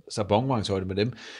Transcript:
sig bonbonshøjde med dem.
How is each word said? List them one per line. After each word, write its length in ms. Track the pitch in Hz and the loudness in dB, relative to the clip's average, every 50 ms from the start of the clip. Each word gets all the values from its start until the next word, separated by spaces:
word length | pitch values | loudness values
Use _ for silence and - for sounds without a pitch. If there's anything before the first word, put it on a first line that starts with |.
| - - | -16 -10
sig 160 | - 117 104 92 | -4 -4 0 2
bonbonshøjde 580 | 104 107 127 135 131 110 95 - 98 95 95 | 4 2 4 2 0 0 0 0 0 0 0
med 100 | 92 95 | -2 0
dem. 160 | 98 107 123 123 - - - - - | 2 2 0 0 -4 -12 -16 -16 -16